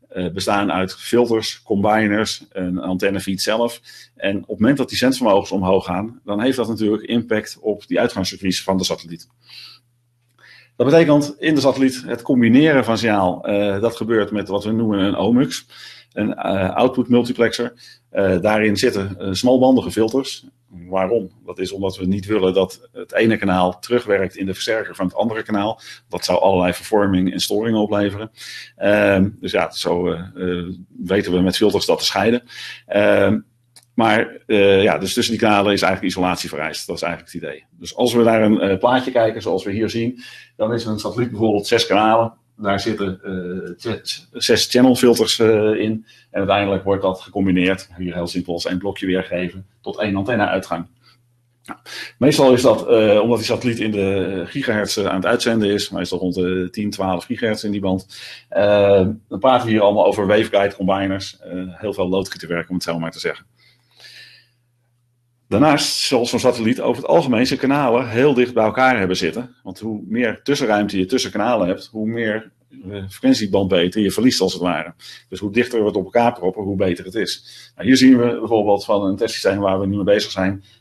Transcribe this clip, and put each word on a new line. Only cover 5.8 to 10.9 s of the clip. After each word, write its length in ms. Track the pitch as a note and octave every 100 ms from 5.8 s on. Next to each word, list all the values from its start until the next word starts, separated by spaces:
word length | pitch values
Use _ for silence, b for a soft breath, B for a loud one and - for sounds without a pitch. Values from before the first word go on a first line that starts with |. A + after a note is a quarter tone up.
| F2+
gaan, 340 | F2+ A2 A#2
dan 180 | - G#2
heeft 160 | B2+ B2+
dat 100 | A2
natuurlijk 360 | G#2+ G#2+ G#2
impact 540 | - A#2 A#2 G#2+ G#2+ -
op 260 | A2 G2+ -
die 120 | B2+
uitgangscircuits 640 | A#2+ G#2 F2+ F#2 G2 F2
van 140 | - F#2+
de 60 |
satelliet. 440 | F#2 D#2+ E2+ E2+ - _ B B B B _ _ _ _ _ _ b b b b
Dat 120 |
betekent 480 | B2